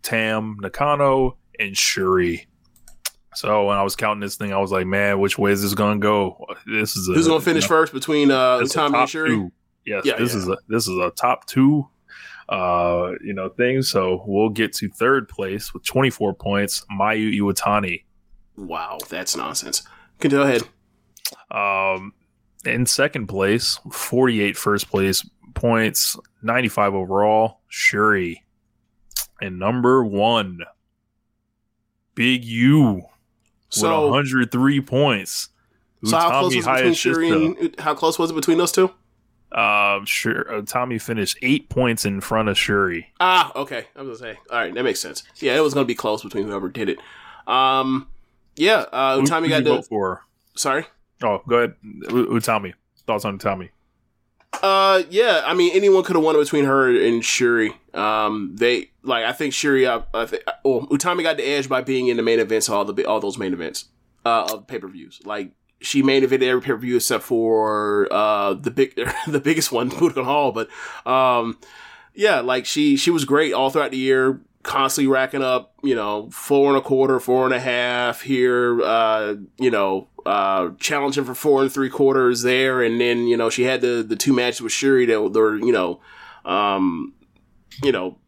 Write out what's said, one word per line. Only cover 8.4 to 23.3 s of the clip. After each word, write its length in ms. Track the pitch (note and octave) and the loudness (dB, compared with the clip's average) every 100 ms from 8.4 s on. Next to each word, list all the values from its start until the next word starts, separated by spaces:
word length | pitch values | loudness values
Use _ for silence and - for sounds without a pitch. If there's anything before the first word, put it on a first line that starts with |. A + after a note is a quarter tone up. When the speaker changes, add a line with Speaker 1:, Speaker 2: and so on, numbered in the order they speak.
| B2+ B2+ | 4 2
Speaker 1:
this 120 | B2+ | 0
is 60 | E3+ | 0
a 20 | |
Speaker 2:
Utami 60 | |
and 100 | D3 | 0
Speaker 1:
top 140 | B2+ B2+ | 2 0
Speaker 2:
Shuri? 200 | D#3 D#3 | -2 -2
Speaker 1:
two. 220 | A2+ F2+ _ _ _ | -2 -4 _ _ _
Yes, 200 | - G2+ | -8 -4
Speaker 2:
Yeah, 120 | C#3 A2+ | -2 -2
Speaker 1:
this 160 | A#2+ | -2
Speaker 2:
yeah. 40 | A2+ | -2
Speaker 1:
is 100 | F#2 | -4
a, 100 | F#2+ - | -6 -2
this 180 | A2+ F#2+ | -4 -2
is 100 | F2+ | -2
a 120 | F2+ | -4
top 360 | - B2 B2 - | -2 -2 -2 -2
two, 420 | C3 C3+ D3+ C#3 _ _ - - - - | 2 4 2 -2 _ _ -20 -20 -20 -8
uh, 600 | G2 F2+ F2 F2 F2 F2+ F#2 | -4 0 0 0 0 -4 -8
you 100 | - | -10
know, 140 | G2 F#2 | -8 -8
thing. 340 | - B2 C3 | -2 0 0
So 400 | C3 G#2 F#2 F#2 | 0 0 0 -2
we'll 260 | G#2+ G2 A2 | -2 0 0
get 220 | G#2 A2 | 0 -4
to 140 | - G#2 | -4 -10
third 400 | - A#2+ C3+ G#2+ | -2 0 2 -2
place 460 | - F#2+ G2+ - | -10 -8 -8 -10
with 100 | E2 | -12
twenty-four 500 | - C3 C3+ - G#2 | -4 0 0 0 -4
points, 520 | F#2 - G2+ G2+ - - | -4 -2 -2 -2 -6 -8
Mayu 440 | G2 G#2 A2 G#2+ G#2 | -2 -2 0 -2 0
Iwatani. 640 | G2+ F#2+ - G#2 F#2+ E2+ _ _ _ - _ - | 0 0 0 0 -2 -8 _ _ _ -20 _ -18
Speaker 2:
Wow, 420 | F#2 D#2+ E2 F#2+ - | -12 -10 -10 -12 -12
that's 280 | E2 F#2 - | -10 -8 -6
nonsense. 460 | B1+ D#2+ - - - - _ _ | -6 -8 -6 -8 -10 -20 _ _
Can 100 | D3 | 0
go 120 | C#3 | 2
ahead. 200 | C#3 A#2+ - _ _ _ _ _ - - _ | 4 2 -2 _ _ _ _ _ -12 -12 _
Speaker 1:
Um, 640 | G#2+ G2+ G2 F#2+ F#2+ G2 _ _ _ _ _ | -4 -2 0 -2 -4 -8 _ _ _ _ _
in 220 | - A#2+ B2 | -6 -2 0
second 400 | - C#3+ C3+ | 0 0 -2
place, 540 | G#2 | -8